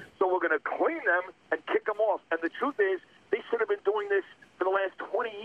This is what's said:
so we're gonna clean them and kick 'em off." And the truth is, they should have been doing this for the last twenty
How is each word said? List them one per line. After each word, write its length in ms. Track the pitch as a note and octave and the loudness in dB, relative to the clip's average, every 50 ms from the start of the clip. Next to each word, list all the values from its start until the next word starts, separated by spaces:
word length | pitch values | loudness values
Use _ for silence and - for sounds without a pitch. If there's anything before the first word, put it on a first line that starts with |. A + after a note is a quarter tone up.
| - - - - | -20 -12 -2 0
so 140 | F#3+ F#3 | 2 2
we're 80 | F3+ F3 | 2 2
gonna 180 | E3 D#3+ D#3 D3 | 2 0 0 0
clean 420 | - - - - F#3 C4 E4 G#3+ G3 | -2 -4 -2 0 0 0 0 0 0
them 180 | F#3+ F3 F3+ F3+ F#3 - _ _ - | 2 2 2 0 -4 -12 _ _ -4
and 120 | D#3+ D#3+ - | -4 -4 -4
kick 200 | - - G#3+ - A3 | -2 -2 -2 0 -2
'em 120 | G#3 G#3 | 0 0
off." 200 | A3 G#3+ F3+ - - - | 2 2 2 0 -2 -4
And 100 | E3 - | -4 -2
the 80 | - - | -2 -4
truth 300 | - - A#3+ C#4+ C#4+ - | -4 -2 -4 -2 0 2
is, 200 | G3 F#3+ F#3+ F3 - - - - _ - | 2 2 2 -2 -4 -12 -20 -16 _ -4
they 120 | - A#3 - - | -4 -4 -2 -2
should 100 | - A#3 | -2 0
have 80 | A3 G3+ | 0 0
been 160 | G3+ G3+ - | 0 0 0
doing 240 | G3 G#3 G#3+ G#3 G3+ | 0 0 0 0 0
this 160 | G3 G3 F3+ - - - - - _ | 0 0 0 -2 -16 -20 -20 -18 _
for 80 | - F3+ | -4 -2
the 60 | F#3+ | 0
last 260 | F#3+ G3 G3 F#3+ - - | 2 0 0 -2 -4 -8
twenty 360 | - - - A3+ A#3+ A3+ G#3 G3+ | -12 -4 -2 -2 -2 -2 -6 -8